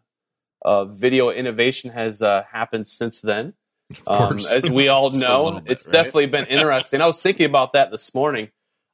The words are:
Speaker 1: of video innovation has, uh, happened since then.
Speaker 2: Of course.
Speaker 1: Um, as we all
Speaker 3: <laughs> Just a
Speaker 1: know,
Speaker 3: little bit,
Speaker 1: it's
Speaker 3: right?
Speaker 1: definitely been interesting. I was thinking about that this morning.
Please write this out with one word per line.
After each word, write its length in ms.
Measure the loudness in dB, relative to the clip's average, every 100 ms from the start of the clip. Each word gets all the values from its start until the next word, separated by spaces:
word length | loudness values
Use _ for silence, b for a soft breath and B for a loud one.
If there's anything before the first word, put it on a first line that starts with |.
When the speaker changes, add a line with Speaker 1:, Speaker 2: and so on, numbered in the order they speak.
| _ _ _ _ _ _
Speaker 1:
of 340 | 0 0 0 -2
video 360 | 0 2 0
innovation 580 | 0 -6 -2 -2 -2 -10
has, 320 | -6 -6 -2
uh, 220 | 0 0 -2
happened 340 | -8 -6 -6 -8
since 360 | -6 -8 -6
then. 320 | -4 -4 -4 -14 _ _ _
Speaker 2:
Of 140 | -16 -4
course. 400 | 0 2 0 0
Speaker 1:
Um, 60 | 0
as 120 | 0
we 180 | 2 4
all 220 | 4 2
Speaker 3:
<laughs> 20 |
Just 140 | 0 0
a 20 |
Speaker 1:
know, 160 | 2 0
Speaker 3:
little 160 | -4
bit, 100 | -6
Speaker 1:
it's 160 | -6 2
Speaker 3:
right? 60 |
Speaker 1:
definitely 340 | 2 2 0 0
been 180 | -2 -2
interesting. 560 | 0 2 0 -2 0
I 60 | 0
was 140 | 0
thinking 260 | -2 2 2
about 260 | 2 2
that 160 | 2 0
this 240 | -2 -8
morning. 360 | -2 -2 -2 -8 _ _ _ _